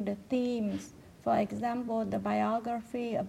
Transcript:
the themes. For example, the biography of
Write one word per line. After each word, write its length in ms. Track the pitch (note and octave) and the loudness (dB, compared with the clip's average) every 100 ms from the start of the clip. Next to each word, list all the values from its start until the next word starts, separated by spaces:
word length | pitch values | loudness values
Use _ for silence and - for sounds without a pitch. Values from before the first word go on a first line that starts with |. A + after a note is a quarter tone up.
| G3+ | -2
the 100 | G3+ - | -4 0
themes. 640 | B3+ B3 A#3+ G#3 G3 - - - - | 0 2 2 0 -2 -6 -14 -20 -6
For 120 | - A3+ G#3 | 2 2 2
example, 580 | G#3 A#3+ A#3+ A#3+ A3+ G#3 | 0 -2 -2 0 0 0
the 60 | G#3 | 0
biography 960 | G3 G#3 G#3+ A3+ A#3 A#3+ A3 B3 A#3+ | 0 2 2 2 0 -4 -4 -4 -2
of 120 | G#3+ | -2